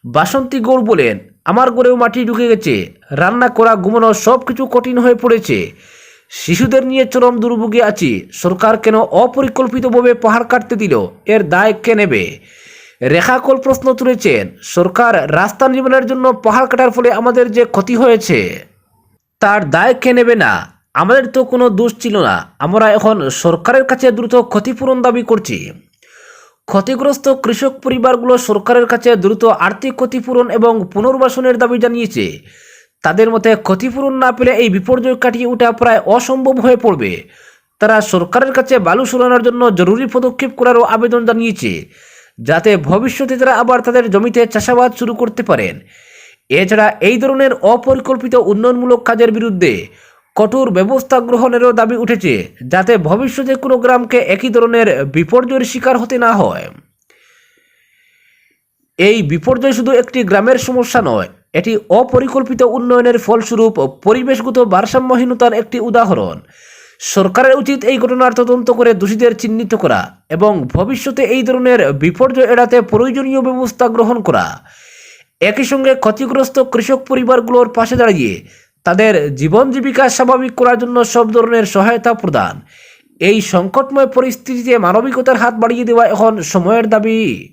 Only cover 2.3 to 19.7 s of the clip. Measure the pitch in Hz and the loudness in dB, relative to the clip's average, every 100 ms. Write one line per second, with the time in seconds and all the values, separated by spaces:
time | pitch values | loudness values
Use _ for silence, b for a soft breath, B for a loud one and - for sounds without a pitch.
2.3 | 226 240 220 175 107 85 _ _ 143 180 | -2 0 0 0 -4 -4 _ _ -2 0
3.3 | 240 247 247 226 214 180 233 226 214 220 | 0 0 2 2 2 0 2 2 2 2
4.3 | 254 254 247 262 247 247 247 247 233 247 | 0 -2 -6 -2 -2 0 0 2 2 2
5.3 | 226 - 110 78 b b b b b b | 0 0 -4 -4 b b b b b b
6.3 | - - 180 247 262 262 262 254 254 247 | -14 -4 -2 2 0 0 -2 0 2 2
7.3 | 240 233 233 226 233 214 208 160 98 - | 2 -2 -2 0 0 0 0 -2 -2 -8
8.3 | - 175 185 220 220 220 220 - 170 240 | -6 -4 0 0 2 2 2 2 2 2
9.3 | 254 269 - 254 254 254 240 247 240 226 | 0 -2 -2 -4 -2 0 2 2 2 2
10.3 | 233 233 247 - 220 208 123 92 - - | 0 0 -2 -2 -4 0 -2 -2 -8 -2
11.3 | 220 170 175 214 214 233 220 196 113 85 | 0 0 0 0 -2 -2 0 0 -2 -4
12.3 | - B B B B B B 123 165 180 | -10 B B B B B B 0 0 2
13.3 | 254 247 262 269 262 262 254 254 247 170 | 0 2 0 0 0 0 0 0 0 0
14.3 | 117 92 - - - 180 180 240 196 147 | 0 -2 -12 -6 -2 0 2 2 2 0
15.3 | 156 202 - 269 262 262 262 254 262 254 | 0 -2 0 0 0 0 0 0 0 0
16.3 | 254 220 220 262 247 254 240 240 208 240 | 0 0 0 0 2 2 2 0 2 0
17.3 | 247 240 220 233 196 196 233 247 226 - | 2 2 2 0 0 -2 2 2 2 2
18.3 | 131 90 85 - _ _ _ _ _ _ | -2 -2 -8 -18 _ _ _ _ _ _
19.3 | _ 208 208 156 | _ 0 0 0